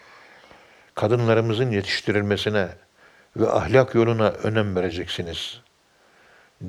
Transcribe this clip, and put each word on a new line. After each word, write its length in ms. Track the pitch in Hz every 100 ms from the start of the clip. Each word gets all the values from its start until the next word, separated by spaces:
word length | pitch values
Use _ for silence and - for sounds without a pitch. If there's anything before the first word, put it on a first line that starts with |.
| - - - - - - - - _
Kadınlarımızın 760 | - 104 120 117 113 117 110 127
yetiştirilmesine 1000 | 101 92 - - 104 101 101 107 107 90 85 _ _ - _ _ -
ve 140 | 110
ahlak 440 | 110 95 127 127
yoluna 340 | 117 113 113 107
önem 480 | - 107 110 104 90
vereceksiniz. 840 | 90 87 87 - 85 82 - - _ _ _ _ _ _ _ - _ -